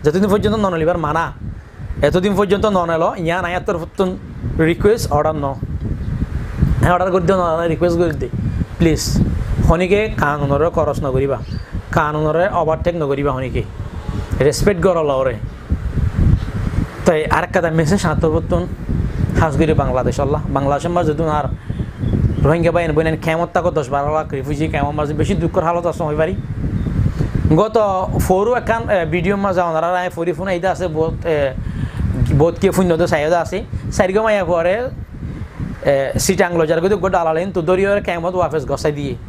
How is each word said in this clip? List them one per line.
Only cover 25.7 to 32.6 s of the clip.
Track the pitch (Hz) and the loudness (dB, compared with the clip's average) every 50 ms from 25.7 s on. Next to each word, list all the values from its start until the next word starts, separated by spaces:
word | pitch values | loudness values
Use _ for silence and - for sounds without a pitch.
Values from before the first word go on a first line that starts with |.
| 170 170 170 | -2 0 -2
আছে | 170 151 - 170 | -2 -2 -2 -2
হই | 151 151 | -2 0
পারি। | 151 160 170 196 - - - - - - - - - - - - - - - - - - - - - - - 156 | 0 0 0 0 -4 -6 -6 -6 -4 -4 -2 -2 -2 -2 -2 0 0 0 0 0 0 -4 0 0 0 2 4 4
গত | 160 208 220 214 226 214 202 190 185 185 - - - | 4 4 4 2 2 2 2 0 -2 -2 -2 -2 -2
ফোরও | - - 185 190 208 233 254 | 2 2 2 2 4 2 0
একখান, | 247 - - 226 226 226 - | 0 0 -2 -2 -2 0 0
এ, | 208 185 170 | 0 0 0
ভিডিওর | 156 160 180 175 190 202 | 0 -2 0 0 0 0
মাঝে | 196 196 202 185 180 | 0 0 0 0 0
ওনারা | 175 170 160 156 165 | 0 0 0 0 0
আয় | 170 180 180 180 180 | 0 0 -2 -2 -4
ফরি | - 170 165 175 | -4 -4 -4 -4
ফোন | 160 147 190 196 | -4 -4 -4 -4
এইটা | 185 175 175 190 | -4 -2 0 -2
আছে | 175 139 185 175 | -2 -2 -4 -4
বহুত, | 151 156 160 165 156 - - | -2 -2 -2 -2 -2 -4 -2
এ, | 170 156 147 143 135 131 - - - - - 131 - - - - - - 131 - - - | -2 0 0 0 -2 -2 -4 -6 -6 -4 -4 -6 -4 -4 -2 -2 -2 0 0 2 2 4
বহুত | 139 151 170 170 | 4 4 4 2
কে | - | 2